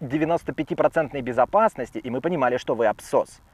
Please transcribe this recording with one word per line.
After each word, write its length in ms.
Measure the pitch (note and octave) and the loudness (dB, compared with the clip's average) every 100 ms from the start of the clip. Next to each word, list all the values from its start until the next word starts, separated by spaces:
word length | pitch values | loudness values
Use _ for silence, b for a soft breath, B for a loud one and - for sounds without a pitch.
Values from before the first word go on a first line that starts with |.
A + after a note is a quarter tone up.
девяносто 520 | C3+ D3+ D#3 E3+ - | 0 -2 0 -2 -2
пятипроцентной 680 | C#3+ D3 E3+ D3 E3 D3 C#3+ | -6 -4 0 0 0 -2 -4
безопасности, 760 | B2 A#2+ A#2+ G3+ A3 - A#2 - | -2 0 2 4 2 0 -8 -8
и 100 | B2+ | -6
мы 100 | B2+ | -4
понимали, 380 | E3 F3 B2 B2 | -2 0 0 0
что 180 | - A#2 | -2 2
вы 120 | A2 | 2
абсос. 540 | G#2 - C3 - - b | 0 0 0 0 -8 b